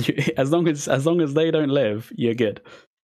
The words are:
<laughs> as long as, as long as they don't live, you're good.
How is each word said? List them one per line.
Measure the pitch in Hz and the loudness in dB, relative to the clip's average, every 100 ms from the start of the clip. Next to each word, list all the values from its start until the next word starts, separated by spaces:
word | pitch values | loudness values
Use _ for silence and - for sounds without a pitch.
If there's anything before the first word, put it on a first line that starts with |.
| - | -2
<laughs> | - - - | -2 -2 0
as | 135 | 0
long | 170 175 | 2 2
as, | 147 - | -2 -2
as | 135 156 | 0 2
long | 175 | 2
as | 147 | 2
they | 151 165 | 0 2
don't | 160 139 | 0 2
live, | 139 110 104 - - | 2 0 -2 -8 -4
you're | 117 117 | -2 0
good. | 104 - - - _ _ | -2 -4 -16 -20 _ _